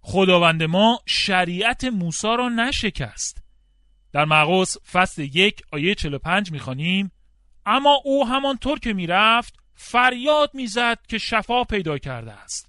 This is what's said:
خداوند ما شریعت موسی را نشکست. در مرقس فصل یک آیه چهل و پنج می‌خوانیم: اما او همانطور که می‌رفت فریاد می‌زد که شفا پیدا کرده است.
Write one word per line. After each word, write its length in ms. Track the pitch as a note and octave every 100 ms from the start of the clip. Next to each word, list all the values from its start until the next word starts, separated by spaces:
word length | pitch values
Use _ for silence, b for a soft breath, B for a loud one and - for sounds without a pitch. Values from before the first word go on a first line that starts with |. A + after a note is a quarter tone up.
خداوند 600 | - F#3+ F#3 F3+ E3+ D#3+
ما 360 | D#3+ F3+ A3 B3 -
شریعت 760 | - - F#3 F3 F3 A3+ B3+
موسی 440 | B3+ G#3 E3+ D#3 G#3+
را 220 | A#3+ B3
نشکست. 920 | A#3 A#3+ C#4 G#3+ - B2+ - - - - _ _ _ _ _ _
در 140 | C#3+ D3+
مرقس 520 | D#3 D3+ F#3 F#3 - -
فصل 300 | F3+ F#3 -
یک 400 | C#3 D3+ G3+ G#3 -
آیه 220 | D3+ E3
چهل 200 | G3+ D#3
و 60 | C#3
پنج 320 | D#3+ F#3 F#3+
می‌خوانیم: 600 | D3+ C3 B2+ E3 F#3+ G3 _ _ _ _ - -
اما 360 | B3 C#4+ C#4+
او 240 | C#4 C#4 A#3+
همانطور 520 | C4 C#4 C4 B3+ D4
که 140 | A#3+
می‌رفت 600 | G3+ E3 F3+ F#3 A#3 A#3 _ _ _
فریاد 760 | - A#3+ B3+ B3 C#4 D4+ D4
می‌زد 460 | C4+ B3 G#3+ A#3+ A#3 -
که 100 | A3
شفا 460 | - A3 G3 A#3+
پیدا 340 | A#3+ G#3+ D#3+ C#3+
کرده 340 | C#3 B2 A2+
است. 360 | G#2 - -